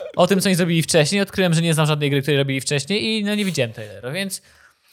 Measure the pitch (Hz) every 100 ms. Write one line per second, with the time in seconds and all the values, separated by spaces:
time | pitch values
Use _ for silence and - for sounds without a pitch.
0 | - - 175 196 202 170 175 165 - 165
1 | 143 202 196 - 185 165 170 156 151 151
2 | 147 139 143 139 139 135 - 147 139 208
3 | 220 220 202 208 196 151 117 113 104 98
4 | 120 175 196 - _ _ - _ _